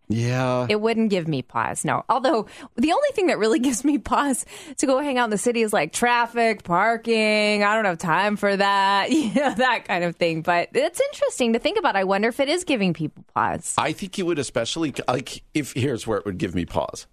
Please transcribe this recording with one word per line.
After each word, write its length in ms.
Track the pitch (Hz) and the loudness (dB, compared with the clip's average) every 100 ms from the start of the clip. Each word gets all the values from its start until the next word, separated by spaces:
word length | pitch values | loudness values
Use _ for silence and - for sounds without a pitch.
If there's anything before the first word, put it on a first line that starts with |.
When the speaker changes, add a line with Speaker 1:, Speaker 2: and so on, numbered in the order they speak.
| _ | _
Speaker 1:
Yeah. 600 | 113 120 127 127 127 123 | -2 0 0 0 0 0
Speaker 2:
It 120 | 214 | 0
wouldn't 280 | 220 226 220 | 0 0 0
give 180 | 190 165 | 0 0
me 140 | 143 | -4
pause, 420 | - 120 - - 151 | -4 -4 -2 -2 -2
no. 180 | 123 - | -2 0
Although, 360 | 240 254 226 - - 277 - | 0 2 0 -2 -12 -14 -2
the 160 | 302 | 0
only 180 | 392 571 | 2 0
thing 140 | 440 359 | 0 0
that 100 | 190 | 2
really 220 | 220 262 | 2 2
<laughs> 80 | 262 | 0
gives 160 | 240 | 0
me 140 | 294 285 | 0 0
pause 480 | - 233 285 247 - - - 269 | 0 0 0 -2 -6 -16 -14 -4
to 80 | 269 | 0
go 140 | 262 | 0
hang 180 | 294 247 | 0 0
out 80 | 240 | 0
in 40 | |
the 60 | 208 | 0
city 240 | 240 233 | 0 0
is, 120 | 220 | 2
like, 200 | 208 156 | 2 0
traffic, 680 | - 240 240 233 233 226 214 | 0 2 2 2 2 0 0
parking. 1000 | - 175 214 226 233 226 214 214 208 208 | 0 2 2 0 0 2 4 4 2 2
I 120 | 208 220 | 2 2
don't 100 | 208 | 0
have 120 | 170 | -2
time 380 | 180 160 208 208 | 0 2 2 0
for 180 | 202 196 | 0 2
that, 540 | 196 202 196 196 - | 2 4 4 2 2
<laughs> 0 | |
you 220 | 311 240 | 0 2
know, 200 | 185 277 190 | 0 0 2
that 300 | 254 220 - | 0 0 -2
kind 180 | 190 | -2
of 120 | 175 165 | -2 0
thing. 260 | 170 160 | -2 0
But 280 | 160 175 - | 2 0 2
it's 280 | 226 294 - 571 | 0 -2 -2 -4
interesting 400 | - 554 - 240 | -2 -4 0 0
to 60 | 233 | 0
think 180 | 294 403 | 0 0
about. 160 | 262 196 | 0 0
I 80 | |
wonder 240 | 190 196 226 | 0 0 0
if 100 | 240 | 0
it 100 | 277 | 0
is 140 | 349 | 0
giving 300 | - 254 190 | 0 0 2
people 300 | 160 151 - - | 0 -4 -8 -8
pause. 400 | - 110 80 - - | -2 -2 -2 -4 -2
Speaker 1:
I 140 | 131 | -2
think 260 | 160 190 - | -4 -8 -6
it 40 | |
would 160 | 170 160 | -4 -2
especially, 540 | 127 123 117 165 160 - - | -4 -4 -4 -4 -4 -4 -4
like, 360 | 123 120 - - | -4 -6 -14 -8
if, 200 | 151 - | -6 -6
here's 320 | 135 135 113 113 | -4 -4 -4 -4
where 100 | 101 | -4
it 80 | 104 | -4
would 120 | 92 | -4
give 180 | 95 87 | -4 -2
me 100 | 82 | -2
pause. 420 | 82 67 - - | -4 -4 -8 -18